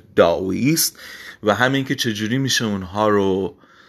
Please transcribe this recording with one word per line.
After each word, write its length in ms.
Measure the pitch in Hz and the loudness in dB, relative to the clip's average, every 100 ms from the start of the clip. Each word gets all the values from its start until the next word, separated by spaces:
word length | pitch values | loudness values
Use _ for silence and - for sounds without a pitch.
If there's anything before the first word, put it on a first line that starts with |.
| - - | -2 2
دعویی 580 | 87 80 95 95 127 | 4 2 -2 0 0
است 260 | 160 - - - - - - | 2 -2 -6 -18 -18 -18 -4
و 120 | 104 104 | 0 2
همین 300 | 127 135 135 | 2 0 -2
که 100 | 135 | -4
چجوری 420 | 120 104 107 127 | -4 -4 -2 -2
می‌شه 280 | 135 - 113 | 0 -2 -2
اونها 440 | 101 90 101 107 | -4 -4 0 2
رو 460 | 104 98 95 92 - _ - | 4 2 0 -2 -8 _ -20